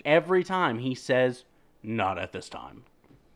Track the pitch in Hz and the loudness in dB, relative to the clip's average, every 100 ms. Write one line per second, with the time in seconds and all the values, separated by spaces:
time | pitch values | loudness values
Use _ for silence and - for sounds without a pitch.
0 | 147 165 165 185 185 185 160 117 127 127 | 2 4 4 2 2 0 0 0 -4 -4
1 | - 127 127 123 - _ _ _ 110 113 | 0 2 2 0 -14 _ _ _ -6 -2
2 | 95 90 92 92 - - 65 - - _ | -2 -2 -6 -10 -12 -14 -16 -20 -20 _
3 | _ _ _ | _ _ _